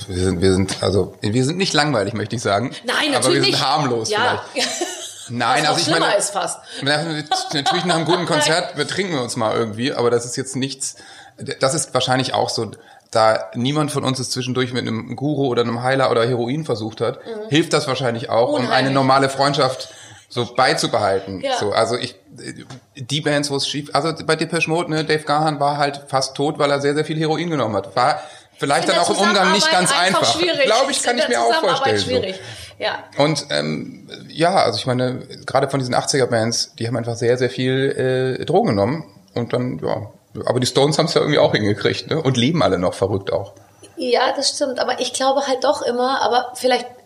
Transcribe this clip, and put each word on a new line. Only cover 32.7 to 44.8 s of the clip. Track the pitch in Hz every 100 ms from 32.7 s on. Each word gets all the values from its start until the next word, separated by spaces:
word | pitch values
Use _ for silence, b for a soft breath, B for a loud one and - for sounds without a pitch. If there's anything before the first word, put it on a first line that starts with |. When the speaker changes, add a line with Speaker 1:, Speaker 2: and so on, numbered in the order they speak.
| -
Speaker 2:
Ja. | 208 - - -
Speaker 1:
Und, | 147 147 -
ähm, | 73 78 78 120 - - 60 131
ja, | - 165
also | 190 120 110
ich | 135
meine, | 123 127 131 - - -
gerade | 131 -
von | 139
diesen | 123
achtziger | 127 - 143 120
Bands, | 113 113 117 - -
die | 113
haben | 123
einfach | 117 117
sehr, | 120 123
sehr | 127
viel, | 127 127 131 135 - 131 131 131 127
äh, |
Drogen | - 170 226
genommen | 104 98 160 - - _
und | - 117
dann, | 113 127 -
ja. | - 107 107 - _ -
Aber | - 117
die | 127
Stones | - 135 156
haben's | 160
ja | 151
irgendwie | - 147
auch | 147
hingekriegt, | - 104 104 120 117 -
ne? | 120
Und | 123 120
leben | 120 170
alle | - -
noch | 90
verrückt | - 98 101 -
auch. | 85 101 - - _ - -
Speaker 2:
Ja, | 254 233 262 269
das | 269
stimmt. | - 277
Aber | 247